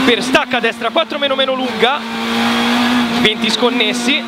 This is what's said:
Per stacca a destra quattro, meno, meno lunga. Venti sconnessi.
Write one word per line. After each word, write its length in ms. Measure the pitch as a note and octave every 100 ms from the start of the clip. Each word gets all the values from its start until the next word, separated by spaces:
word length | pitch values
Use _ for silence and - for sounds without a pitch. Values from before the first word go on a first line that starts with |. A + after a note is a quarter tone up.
Per 180 | C4 A3+
stacca 360 | B3 C#4+ B3 B3
a 20 |
destra 300 | A3+ A#3 A3+
quattro, 280 | C4 D#4+ D4
meno, 160 | C#4
meno 200 | C4+ C4+
lunga. 440 | C4 B3+ A3 A3+ D4 A3+ A3+ A3+ A#3 A#3 A#3 A#3 A#3+ A#3+ B3 A#3+ A#3
Venti 300 | A3+ A3+ A3
sconnessi. 720 | - A#3+ B3+ G#3+ A#3+ - D4+